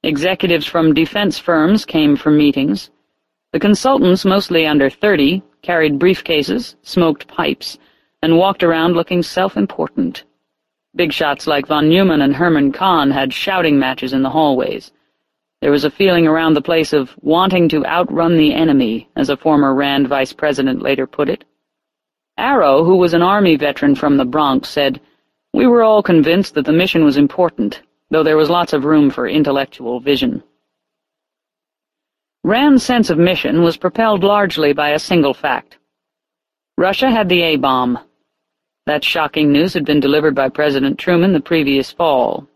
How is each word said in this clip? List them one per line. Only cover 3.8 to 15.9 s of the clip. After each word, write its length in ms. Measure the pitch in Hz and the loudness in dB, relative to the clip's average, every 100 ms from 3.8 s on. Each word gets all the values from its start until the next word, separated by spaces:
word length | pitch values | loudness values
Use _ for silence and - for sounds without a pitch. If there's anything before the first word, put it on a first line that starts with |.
| 262 269 185 185 | 2 2 2 2
mostly 420 | 196 196 196 175 156 | 0 -2 0 -2 0
under 240 | 151 135 | 2 0
thirty, 540 | - 208 180 139 185 _ _ | 0 0 2 2 0 _ _
carried 360 | - 175 156 143 | -4 0 0 2
briefcases, 760 | 180 185 - 156 143 214 - _ | 0 0 -2 -4 -2 -6 -8 _
smoked 460 | - - 170 147 - | -6 0 0 -2 -8
pipes, 500 | - 156 135 - - _ _ _ _ | -6 -4 -4 -10 -18 _ _ _ _
and 160 | 160 165 | 0 2
walked 260 | 190 190 | 2 0
around 300 | 170 165 170 | 0 0 0
looking 300 | 170 170 180 | -2 -2 -4
self-important. 1000 | 170 - 196 - 196 - 165 - - - _ _ _ _ _ _ _ - | -2 -2 -4 -2 -6 -4 -6 -4 -6 -6 _ _ _ _ _ _ _ -4
Big 160 | 170 | -4
shots 340 | - 151 139 - | -2 -4 -4 -2
like 220 | 143 135 | -4 0
von 220 | 151 151 | 0 2
Neumann 320 | 175 190 156 | 4 2 2
and 120 | 139 | 0
Herman 380 | 139 175 156 139 | 0 0 2 0
Kahn 400 | 139 190 170 139 | 0 0 2 0
had 220 | 139 135 | 0 -4
shouting 440 | - - 190 165 143 | -4 -4 -2 2 2
matches 360 | 131 127 131 | 0 -4 -4
in 100 | 131 | -2
the 60 | 135 | -2
hallways. 640 | 156 151 127 - 107 - _ _ _ _ _ _ _ | 0 0 0 -4 -6 -14 _ _ _ _ _ _ _
There 120 | 147 | 0
was 140 | 143 | 0
a 40 | |
feeling 380 | 147 | 0